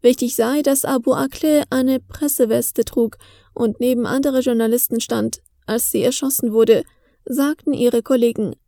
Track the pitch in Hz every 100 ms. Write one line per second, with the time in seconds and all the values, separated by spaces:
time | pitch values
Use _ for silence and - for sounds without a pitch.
0 | 247 254 240 - 233 285 285 269 - 262
1 | 240 254 269 - 311 302 - 262 254 262
2 | - - 294 - 233 233 240 - 226 -
3 | 233 - - - _ - 233 208 247 247
4 | 240 262 285 262 254 233 226 240 - 233
5 | - 240 220 - _ _ - 226 - -
6 | - 254 269 - 240 220 226 220 - _
7 | _ _ - 247 285 311 - 277 240 240
8 | 226 262 240 226 214 -